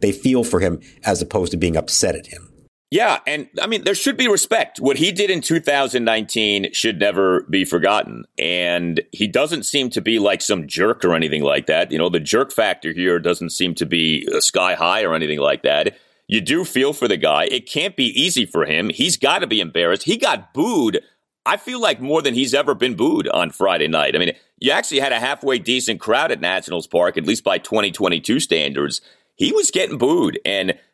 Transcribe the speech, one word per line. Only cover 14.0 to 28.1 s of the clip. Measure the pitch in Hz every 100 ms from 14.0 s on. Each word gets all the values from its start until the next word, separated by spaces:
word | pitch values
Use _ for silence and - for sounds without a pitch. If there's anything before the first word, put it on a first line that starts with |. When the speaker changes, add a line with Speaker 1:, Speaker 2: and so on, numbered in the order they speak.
| 80 78 -
Speaker 2:
uh, | -
sky | - 98 92 82
high | 82 107
or | 95
anything | 80 76 76
like | 71 69
that. | 80 73 101 - _ _ -
You | 107
do | 95 160 180
feel | 127 139
for | 143 123
the | 90
guy. | 78 76 90
It | 123 -
can't | 147 185 -
be | 123 123
easy | 175 165 107
for | 85 73
him. | 78 104
He's | - 175 -
gotta | 135 185 147
be | 110
embarrassed. | 82 85 85 95
He | - 226
got | 240 120 90
booed, | 131 208 202 113 92 - _ _ _ -
I | 208
feel | - 247
like, | 214 123
more | 131 160
than | 139
he's | 120 131
ever | 139 143
been | 113 127 101
booed | 135 185 -
on | - 82
Friday | - 95 85 76
night. | 80 71 73
I |
mean, | 87 - _ _
you | 127
actually | 170 - 135
had | 139
a | 117
halfway | 127 147 135 127
decent | 113 127 120 98
crowd | - 123 160
at | 120
Nationals | 85 92 80 87 -
Park, | 85 87 82
at | 78
least | 113
by | 98 90
twenty | - 107 101
twenty-two | 85 92